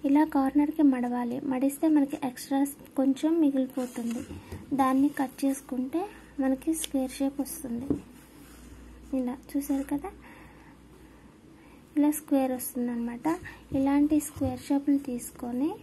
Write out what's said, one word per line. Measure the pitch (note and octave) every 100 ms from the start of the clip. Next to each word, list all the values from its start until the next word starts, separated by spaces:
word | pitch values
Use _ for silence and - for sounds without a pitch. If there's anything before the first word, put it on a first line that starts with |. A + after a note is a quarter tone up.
| C#4+
ఇలా | C#4+
కార్నర్కి | D#4 D4 C4+ C#4 D4 D4+
మడవాలి, | D4 B3+ A#3+ A#3+ A#3+ B3
మడిస్తే | C#4+ B3+ C4+ C#4 D#4+
మనకి | D4+ C#4 -
ఎక్స్ట్రా | C4 B3 - C4+ C#4 - - -
కొంచెం | C4+ C4+ D4+ E4+
మిగిలిపోతుంది, | D4 C4+ B3+ C4 B3 - A#3 A#3 - - - - - C4
దాన్ని | C4 C4 C#4+
కట్ | D4 C4+ - C#4
చేసుకుంటే | C4+ - B3 C4 D#4+ G#4 - - -
మనకి | C4 C4 E4
స్క్వేర్ | D#4+ - C4+ C4
షేప్ | - C#4 C#4
వస్తుంది. | B3+ - B3+ A#3 C#4 D4 - - - - - - - - - - - C4
ఇలా | B3 B3 - C#4+
చూసారు | C#4 C#4
కదా, | C#4 C#4+ F#4+ G4+ - - - - - - - - - - - - - - - - - D4
ఇలా | D4
స్క్వేర్ | D4 - C#4 C4
వస్తుందన్నమాట. | B3+ - B3 A#3+ A#3+ A#3 A#3+ D#4 F4 - - - C4+
ఇలాంటి | C4+ C#4+ D4 D#4
స్క్వేర్ | - - C4+ B3
షేప్లు | - C#4 C#4 C#4
తీసుకొని | C#4 B3 - - A#3+ B3 D4+ G#4+